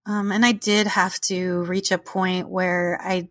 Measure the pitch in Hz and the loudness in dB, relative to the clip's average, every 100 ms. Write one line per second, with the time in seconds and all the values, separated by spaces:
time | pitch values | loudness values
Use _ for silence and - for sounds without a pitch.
0 | 202 208 202 208 240 214 208 208 214 202 | -6 -4 0 2 4 2 2 2 2 2
1 | 185 - - 185 185 175 175 190 - 180 | 0 0 -4 -2 -2 -2 -2 -2 0 -2
2 | - 190 185 185 - 185 180 180 175 175 | -2 -2 0 0 -2 -2 0 0 0 -2
3 | 185 185 175 | -2 -4 -4